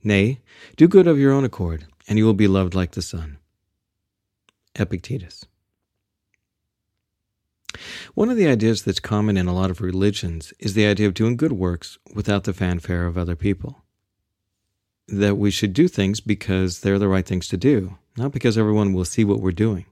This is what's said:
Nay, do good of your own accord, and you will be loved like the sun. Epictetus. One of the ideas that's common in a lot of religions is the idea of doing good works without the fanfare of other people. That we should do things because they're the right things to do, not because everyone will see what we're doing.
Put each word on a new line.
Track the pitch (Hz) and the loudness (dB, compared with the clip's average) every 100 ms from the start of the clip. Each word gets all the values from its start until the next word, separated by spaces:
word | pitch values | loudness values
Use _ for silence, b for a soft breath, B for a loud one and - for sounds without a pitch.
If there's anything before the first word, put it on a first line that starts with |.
Nay, | 107 101 107 135 B B B - | 0 2 0 -2 B B B 4
do | 165 | 6
good | 190 175 | 8 6
of | 147 | 4
your | 139 | 4
own | 139 | 4
accord, | 127 - 87 80 - _ - | 0 -4 -6 -6 -12 _ -2
and | 104 | 2
you | 110 | 4
will | |
be | 101 101 | 4 4
loved | 95 92 | 4 2
like | 92 87 | -2 -4
the | - | -6
sun. | 87 87 78 73 _ _ _ _ _ _ _ _ _ _ _ _ _ | -10 -10 -12 -16 _ _ _ _ _ _ _ _ _ _ _ _ _
Epictetus. | - 101 90 - 127 87 - - _ _ _ _ _ _ _ _ _ _ _ _ _ _ _ _ _ _ _ _ _ - B B B B - | -6 -6 -6 -8 -10 -10 -20 -20 _ _ _ _ _ _ _ _ _ _ _ _ _ _ _ _ _ _ _ _ _ -20 B B B B -2
One | 226 | 0
of | 240 | 2
the | 170 | 2
ideas | 117 110 110 | 4 2 0
that's | - 92 | -2 -6
common | - 107 107 98 | -2 -2 0 0
in | 90 | 0
a | |
lot | 90 92 | 0 -2
of | 90 | -2
religions | 92 92 101 101 90 82 - - | -4 0 0 -2 -8 -8 -12 -10
is | 113 | -4
the | 101 104 | 0 2
idea | 101 104 | 2 0
of | |
doing | 85 110 120 | 0 -2 0
good | 156 | -2
works | 107 90 87 - - _ | -2 -2 -4 -10 -20 _
without | 104 104 101 98 | -8 -2 -2 -2
the | |
fanfare | 90 92 87 - 87 87 | -4 -2 -2 -4 -4 -2
of | 87 | -4
other | 87 85 | -6 -4
people. | 101 95 - - _ _ _ _ _ _ _ _ _ _ _ _ - | -2 -4 -8 -16 _ _ _ _ _ _ _ _ _ _ _ _ -10
That | 101 101 101 | 0 0 2
we | 104 | 0
should | 95 104 | 0 -2
do | 92 - | 2 0
things | - 98 107 | 2 -2 -2
because | - 101 - 92 92 87 | -4 -4 -2 0 -2 -2
they're | 98 98 | -2 0
the | 101 | 2
right | 95 90 | 0 0
things | 92 - | -6 -4
to | 92 | -2
do, | 127 131 90 92 _ - | 2 0 -2 -12 _ -8
not | 135 | -6
because | 131 120 110 | -2 0 2
everyone | 107 107 101 | 2 2 2
will | 92 90 | 0 -2
see | - | 0
what | 104 101 | 0 0
we're | 95 | -2
doing. | 85 113 95 90 | 0 -2 -2 -10